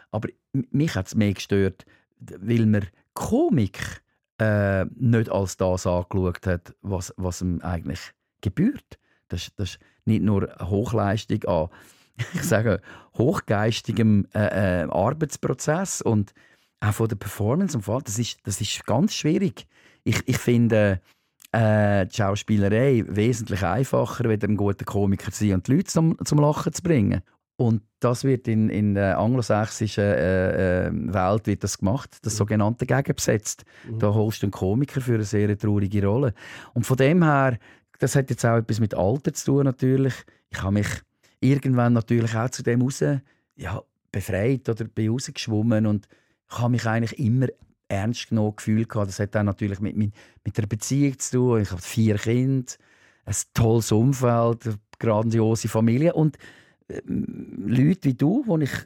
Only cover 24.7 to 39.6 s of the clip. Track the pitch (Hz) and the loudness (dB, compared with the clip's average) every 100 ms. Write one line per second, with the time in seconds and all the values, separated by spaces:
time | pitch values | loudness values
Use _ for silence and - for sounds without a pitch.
24.7 | 98 - 101 101 95 - - 107 92 - | -2 -4 0 2 0 -4 -2 2 2 2
25.7 | 147 - 170 165 - - 147 147 156 160 | 0 0 0 2 0 0 2 2 0 -4
26.7 | - 175 143 98 92 - _ _ - 120 | -4 0 2 2 0 -6 _ _ -2 0
27.7 | 110 - _ 120 123 135 127 117 110 107 | 0 -4 _ 0 0 0 0 0 0 2
28.7 | 107 104 101 98 80 107 131 - 104 110 | 0 0 2 2 2 2 0 2 0 0
29.7 | - 110 - 101 65 87 95 92 - 92 | -4 -4 0 2 2 2 2 0 0 0
30.7 | 90 87 85 - 98 92 110 - 98 98 | 0 0 -4 -2 0 2 0 0 -4 -4
31.7 | - 92 131 - - 107 107 104 107 104 | -2 -2 -2 -6 -10 -6 -2 0 0 0
32.7 | 117 123 131 143 - - 110 - - - | 0 -2 0 -2 -2 0 -2 -4 -12 -16
33.7 | - 120 110 104 110 107 - 104 - 95 | -20 -12 -2 2 2 0 -2 -4 -2 0
34.7 | 113 143 135 123 113 101 104 104 104 107 | 0 -2 -2 -2 -2 0 0 0 0 0
35.7 | 104 98 101 98 117 135 - - - - | 0 0 0 2 2 0 -2 -12 -20 -8
36.7 | 120 - 131 135 180 156 143 135 117 - | -4 0 2 4 4 4 4 2 0 -8
37.7 | - _ _ 135 139 131 120 120 117 113 | -20 _ _ 0 2 0 0 2 2 0
38.7 | 110 107 - 92 139 - - - 139 | 0 0 0 0 0 -2 -4 0 2